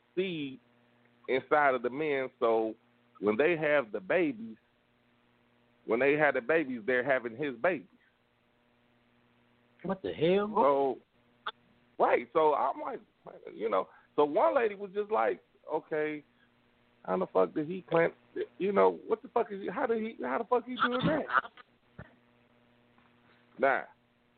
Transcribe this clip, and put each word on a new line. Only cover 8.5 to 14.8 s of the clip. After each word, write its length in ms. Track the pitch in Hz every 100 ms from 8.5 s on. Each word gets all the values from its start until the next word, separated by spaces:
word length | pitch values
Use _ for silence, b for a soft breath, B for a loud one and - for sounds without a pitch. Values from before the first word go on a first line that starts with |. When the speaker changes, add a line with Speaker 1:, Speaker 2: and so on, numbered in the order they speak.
| _ _ _ _ _ _ _ _ _ _ _ _ _
Speaker 2:
What 180 | 170 190
the 120 | -
hell? 360 | 113 160 196 208 214
Speaker 1:
So, 420 | 262 277 269 - _ _ _ _ - - _ _ _ -
right. 280 | 226 143 120
So 220 | 160 156 139
I'm 240 | 131 294
like, 180 | 294 233 - _ - - - -
you 140 | 214
know. 180 | 190 - b b -
So 80 | 147
one 300 | 175 320 285
lady 200 | 226
was 160 | 196